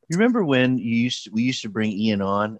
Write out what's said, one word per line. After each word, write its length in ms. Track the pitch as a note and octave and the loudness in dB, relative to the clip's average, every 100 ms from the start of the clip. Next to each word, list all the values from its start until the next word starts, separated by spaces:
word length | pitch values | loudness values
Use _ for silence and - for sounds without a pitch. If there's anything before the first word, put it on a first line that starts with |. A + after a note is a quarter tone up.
| - | -6
You 100 | E3+ | 0
remember 260 | A#3 A#3 E3 | 2 2 2
when 320 | B2+ B2+ B2+ | 4 4 2
you 180 | A2+ A#2 | 0 0
used 300 | B2 - - | 0 -2 -6
to, 60 | |
we 120 | A2 | -2
used 200 | B2 B2+ | -2 -2
to 80 | A#2 | -6
bring 200 | G2 G#2+ | -4 -2
Ian 300 | G2 A2 G#2 | 0 0 0
on 380 | G2 G2+ G#2+ A2 | 0 0 -2 -6